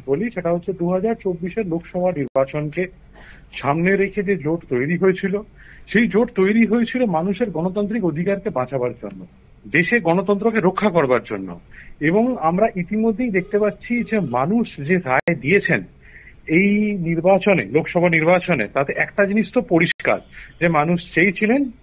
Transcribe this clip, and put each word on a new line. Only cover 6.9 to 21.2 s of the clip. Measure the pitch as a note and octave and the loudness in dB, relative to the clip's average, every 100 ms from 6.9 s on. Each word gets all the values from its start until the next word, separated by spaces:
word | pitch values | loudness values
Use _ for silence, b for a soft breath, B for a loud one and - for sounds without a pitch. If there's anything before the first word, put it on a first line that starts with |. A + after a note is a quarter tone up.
| B3+ A#3 | 0 0
মানুষের | D#3+ F#3 F#3+ A3+ | 0 0 -2 -4
গণতান্ত্রিক | D#3 F#3 G3 G#3 A3+ F3 | -2 -2 -2 -2 -2 -2
অধিকারকে | D3+ F3+ G3 G3+ | -2 -2 -2 -4
বাঁচাবার | B2+ B2+ C3+ B2 | -4 -4 -2 -4
জন্য, | A2+ G2+ F#2+ F2+ - - - G#2 | -6 -12 -14 -18 -20 -20 -20 -2
দেশে | C#3 F3 A#3+ | 0 2 2
গণতন্ত্রকে | E3+ F3+ F#3+ G3+ A3+ A3 | 2 0 0 0 0 2
রক্ষা | F3+ F#3 G#3 | 0 0 0
করবার | E3+ C3+ A#2+ | 2 2 0
জন্য। | G#2+ G#2 F#2 E2+ - B B - | 0 -8 -8 -12 -16 B B -4
এবং | D3 G3+ B3 A3+ | 0 2 2 0
আমরা | D#3+ F3+ A3 F#3 | 0 2 2 0
ইতিমধ্যেই | - G#3+ A3+ G3 B3 | -4 0 0 0 -2
দেখতে | F#3 F#3 G#3 | -2 0 0
পাচ্ছি | G#3 G3+ - A#3 | 0 -2 -4 -4
যে | A3 G#3+ | -2 -2
মানুষ | D3 B2 D3 A#3 - - | 0 0 0 0 -2 -4
যে | C#3 F#3 | -2 0
রায় | C3 C3 - D#3+ | 2 0 0 -2
দিয়েছেন | B2+ G3 - B2 F2 - B B B B - | 2 2 2 -2 -2 -16 B B B B 0
এই | E3 G3+ G#3 G#3+ G3+ | 2 4 2 0 -2
নির্বাচনে, | E3 E3 F3 F#3+ G3+ F3 | -2 0 2 4 4 2
লোকসভা | G2 D3 - F3 F3 | 2 -2 0 0 2
নির্বাচনে, | E3 D#3 F3+ F3+ D3 G2+ | 2 2 2 2 -2 0
তাতে | C3+ C#3+ - | -2 -2 -2
একটা | D3+ - G3 | -2 0 0
জিনিস | G#3+ G3+ | 0 0
তো | B3+ | -2
পরিষ্কার | - E3 D3+ - C3 G#2+ - B B - | 0 2 0 0 -2 -2 -4 B B -2
যে | E3+ | 0
মানুষ | D#3 D#3 F3 - | 2 2 0 -2
চেয়েছিলেন | E3 | 0